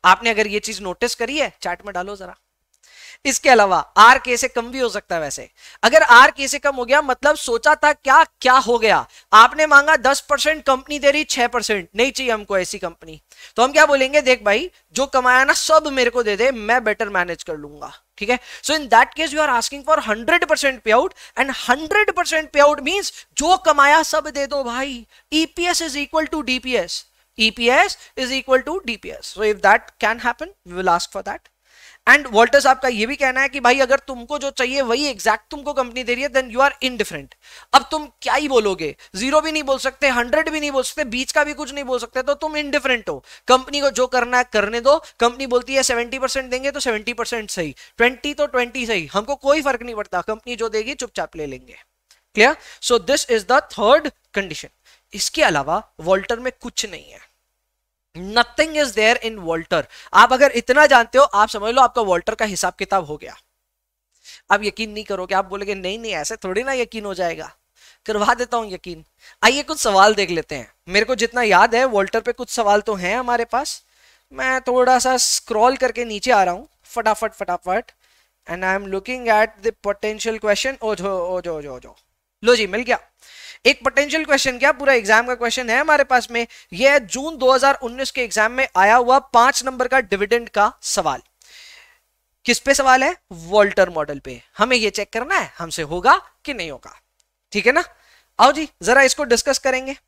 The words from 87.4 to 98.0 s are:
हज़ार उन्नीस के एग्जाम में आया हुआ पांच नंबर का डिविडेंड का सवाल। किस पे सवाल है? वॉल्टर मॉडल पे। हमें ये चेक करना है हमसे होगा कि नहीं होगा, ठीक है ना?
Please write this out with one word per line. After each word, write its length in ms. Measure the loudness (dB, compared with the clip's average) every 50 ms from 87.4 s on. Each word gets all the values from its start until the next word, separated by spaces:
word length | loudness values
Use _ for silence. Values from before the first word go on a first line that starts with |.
| 2 2
हज़ार 240 | 4 4 4 2 2
उन्नीस 360 | 0 -6 -12 -8 -8 -10 -8
के 120 | -6 -6 -6
एग्जाम 280 | -4 -2 -2 -2 0
में 160 | 0 -4 -4 -2 _
आया 180 | 4 4 6 6
हुआ 240 | 4 4 4 2 2
पांच 440 | 2 _ 4 4 4 4 2 0 -6
नंबर 240 | -8 -6 -4 -4
का 120 | 0 0 -2
डिविडेंड 500 | 0 -2 -4 -4 -2 -2 -2 -2 -2 -4
का 240 | 0 0 0 0 0 _
सवाल। 400 | -10 -6 -4 -2 -2 -2 -4 -6 _ _ _ _ _ -20 -20 -20 -20 -20 -20 -20 -20 _ _ _ _ _ _ _ _ _ _ _ _
किस 140 | -2 -2 -2
पे 140 | _ 0 0
सवाल 300 | 2 4 4 4 4 2
है? 140 | -2 -4 _ _ _
वॉल्टर 580 | -20 -20 -10 0 2 2 2 4 2 0 0 0
मॉडल 300 | 0 -8 -8 -8 -10 -12
पे। 220 | _ -16 -18 -18 _ _ _
हमें 200 | -4 -2 0 0
ये 120 | 0 0 -2
चेक 240 | -4 -4 -10 _ -8
करना 220 | -8 -6 -4 -4
है 180 | -4 -4 -6 _
हमसे 240 | -12 -12 -10 -8 -8
होगा 400 | -8 -6 -8 -2 2 2 2 2 -2 _ _ _ _
कि 80 | -12 -10
नहीं 180 | -10 -10 -12
होगा, 300 | -12 -16 _ -20 -20 _ _ _ _ _ _ _ _ _ _ _
ठीक 140 | -6 0 0
है 60 | 2
ना? 120 | 2 2 -2 -4 _ _